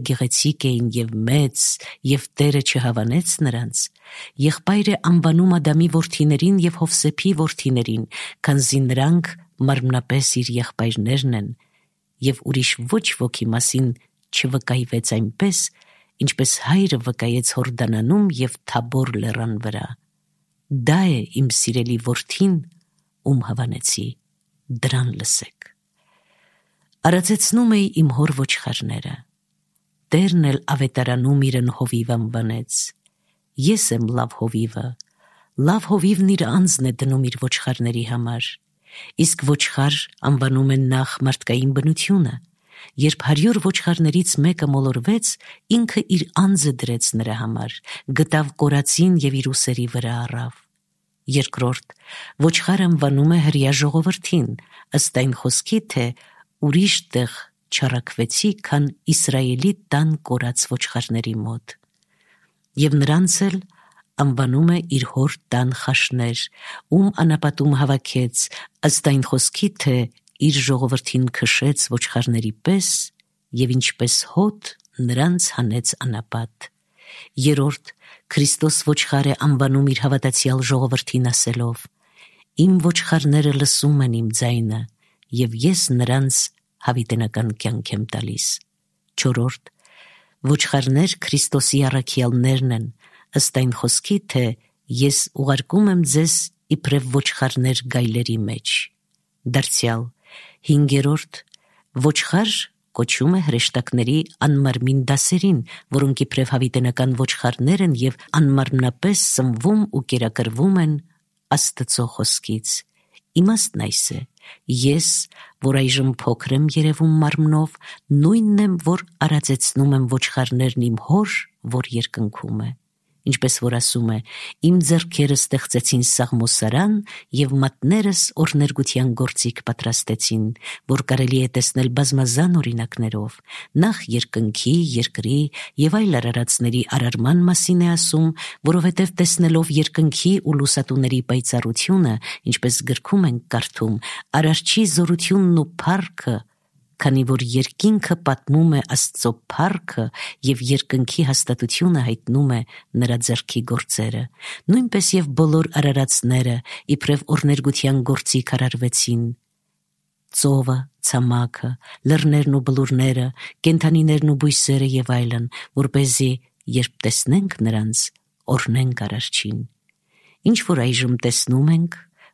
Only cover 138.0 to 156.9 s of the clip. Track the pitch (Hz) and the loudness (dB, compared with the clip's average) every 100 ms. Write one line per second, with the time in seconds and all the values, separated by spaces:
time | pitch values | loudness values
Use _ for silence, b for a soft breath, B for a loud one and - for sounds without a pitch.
138 | - 156 160 160 B B 151 175 175 170 | 0 2 0 -2 B B 0 2 2 0
139 | 185 - 175 - 165 160 165 147 151 - | -2 0 0 2 4 2 2 0 0 2
140 | 160 - 175 196 151 147 139 - 131 135 | 0 2 0 0 0 0 0 0 0 0
141 | 127 127 120 127 - 120 113 113 - 190 | 0 0 0 -2 0 -2 -2 -4 2 2
142 | 143 107 B B - - 123 - 110 120 | 2 0 B B -4 -2 0 -2 -2 -4
143 | - 202 170 120 - 117 - - 110 107 | 0 2 2 0 -4 -4 -4 -6 -4 -4
144 | B B B 147 156 156 - 220 202 147 | B B B 0 2 0 0 0 2 2
145 | 170 170 - 196 185 165 151 - 165 190 | 2 0 2 2 4 4 2 -4 -2 -2
146 | 170 - - 110 - _ _ _ _ - | -4 -8 -4 -6 -8 _ _ _ _ -4
147 | 143 135 123 131 123 127 - - 208 214 | 0 2 2 0 0 -2 -2 0 2 2
148 | - 170 143 131 - 151 165 143 - - | 0 -2 -2 -2 2 4 4 2 0 -2
149 | - - 120 113 - - 180 180 - - | -2 -2 -4 -4 -8 -2 -2 -2 -6 -6
150 | 113 B B B 131 123 123 135 - 131 | -6 B B B -2 -2 0 -2 0 -2
151 | 123 - 139 135 - 120 117 - 180 156 | -2 0 0 0 0 -2 -2 0 2 2
152 | 123 113 - 131 139 120 117 B B 117 | 0 -4 0 2 2 0 -4 B B -2
153 | 123 120 117 113 - - 123 - - - | 0 0 0 -2 -4 -6 -4 -6 -4 -4
154 | 107 110 123 B B B - 233 247 202 | -2 -4 -8 B B B 2 2 2 0
155 | 180 185 147 127 156 160 160 151 143 135 | 2 0 0 2 4 4 2 0 2 2
156 | 135 - 120 127 123 120 B B - | 0 0 2 2 0 -2 B B -4